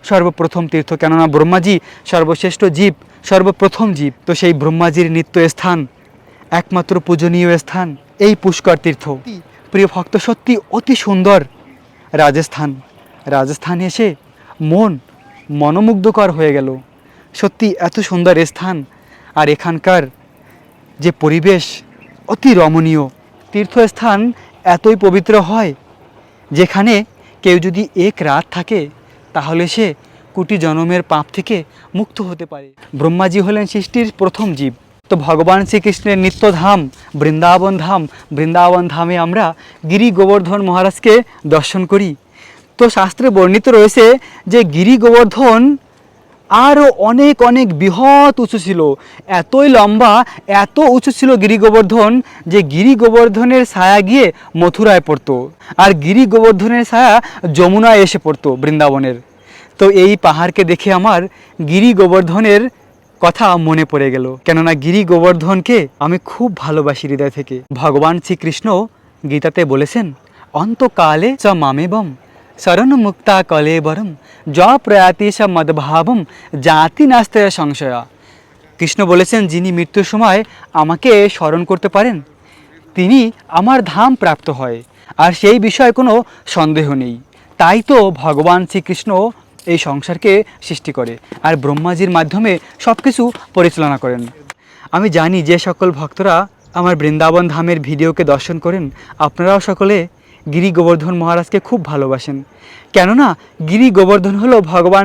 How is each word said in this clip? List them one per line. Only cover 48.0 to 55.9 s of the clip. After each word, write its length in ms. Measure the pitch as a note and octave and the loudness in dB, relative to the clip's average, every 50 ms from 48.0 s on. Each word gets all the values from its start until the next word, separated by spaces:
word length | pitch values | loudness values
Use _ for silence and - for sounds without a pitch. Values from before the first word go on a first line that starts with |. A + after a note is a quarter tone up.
| C4 C4+ C#4 C#4+ C#4+ C#4+ C#4+ - A#3+ | 4 4 6 6 6 4 2 0 -4
উঁচু 140 | - - A3 D#3+ | -4 -4 -8 -6
ছিল, 140 | F3+ F#3+ E3+ D#3 D3 C#3 - - - - - - - F#3+ F3+ | -4 -2 0 0 0 -2 -4 -8 -20 -20 -20 -10 -6 -4 -4
এতই 280 | D#3+ _ - C4+ C#4+ D4 C4 | -4 _ 0 2 4 6 6
লম্বা, 360 | A3+ G#3 G#3 G#3+ A3 B3 A3+ G3+ A3+ A#3+ - - - _ - G3 G3 G3+ | 6 4 4 2 2 4 4 4 4 2 -2 -6 -20 _ -2 0 0 0
এত 120 | - _ C#4+ D#4 C4+ B3 | 0 _ 2 2 4 2
উঁচু 160 | B3+ - C#4+ A#3+ - | 2 0 -2 -4 0
ছিল 120 | - C4 C4 G#3+ | 2 2 2 2
গিরি 160 | F#3 G#3+ A3 G#3+ G3 | 2 0 2 2 2
গোবর্ধন 480 | A3 G#3 A3+ G#3+ F#3 G#3+ A#3 G#3 G#3+ A#3 B3+ B3 - - - - E3+ | 4 4 4 4 4 2 2 2 2 2 0 -2 -4 -14 -16 -10 -2
যে 60 | E3 G#3 F3+ C#3+ | 0 0 0 0
গিরি 220 | C#3 D#3+ G3 B3+ C4+ G#3+ | -2 0 4 4 4 4
গোবর্ধনের 600 | A#3 A#3 A3 A#3 A#3 A#3 G3+ A3 A#3+ B3 B3+ B3+ B3 - | 4 4 6 6 4 4 2 0 0 2 2 2 0 0
ছায়া 280 | - G3 F3+ F#3 G3+ G#3 G3+ F#3 | -2 0 2 4 4 2 2 2
গিয়ে 180 | A#3 C#4 B3 F3+ - - - - _ E3 | 2 2 2 2 0 -6 -18 -10 _ 0
মথুরায় 420 | F3 F3 - - G#3+ G#3+ G3 F3+ D3+ - | 0 0 0 2 2 4 4 4 2 0
পড়ত, 200 | D3+ C3+ _ - C3+ B2 B2 C#3+ D#3+ _ - - - - | -4 -4 _ -4 -6 -6 -6 -10 -16 _ -20 -12 -6 -4
আর 80 | F3+ G3 | -2 -2